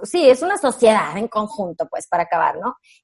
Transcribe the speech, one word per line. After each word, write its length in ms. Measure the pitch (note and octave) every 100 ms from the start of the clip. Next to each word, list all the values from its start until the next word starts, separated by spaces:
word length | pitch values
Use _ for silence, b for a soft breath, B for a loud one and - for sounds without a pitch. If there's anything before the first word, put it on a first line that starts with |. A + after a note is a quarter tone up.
sí, 260 | G3+ F4 C#4
es 140 | B3
una 160 | F4 G4+
sociedad 580 | C4+ - A3+ G#3+ D3+ F3
en 120 | A#3
conjunto, 600 | G#3+ G#3+ - F3+ E3 D#3+
pues, 180 | - -
para 160 | F3
acabar, 340 | E3+ G3 D3+ C3+
¿no? 180 | A3 - b b